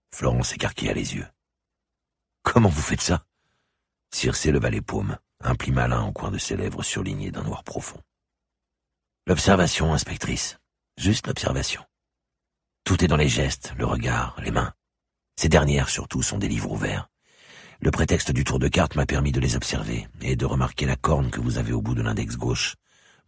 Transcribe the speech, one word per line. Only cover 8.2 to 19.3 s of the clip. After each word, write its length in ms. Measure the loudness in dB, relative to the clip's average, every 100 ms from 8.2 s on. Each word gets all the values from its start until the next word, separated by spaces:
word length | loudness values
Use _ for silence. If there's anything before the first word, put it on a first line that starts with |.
| _ _ _ _ _ _ _ _ _ _ 0
L'observation, 680 | 2 4 4 4 2 2
inspectrice. 680 | 2 -2 -6 -4 -4 -4 -10 _ _ _ -2
Juste 300 | 0 2 -2
l'observation. 580 | -2 0 0 -2 -6 -12 _ _ _ _ _ _ _ _ _
Tout 180 | 0 4
est 40 | 4
dans 80 | 4
les 120 | 4
gestes, 460 | 2 0 -2 -8 -4
le 80 |
regard, 560 | -2 -2 -2 -2 -4 -6
les 120 | -4
mains. 200 | -2 -2 -6 _ _ _ _ _ -2
Ces 120 | 4
dernières, 400 | 6 6 2 0
surtout, 340 | -4 -4 -4
sont 160 | -2 -2
des 100 | -2
livres 220 | -2 -2
ouverts. 400 | -4 -4 -4 -8 _ _ _ -20 -20 -20 -2
Le 100 | -2
prétexte 400 | 2 2 2 2
du 140 | 0
tour 140 | 2 2
de 100 | 2
cartes 260 | 2 2
m'a 100 | 2
permis 280 | 2 2 2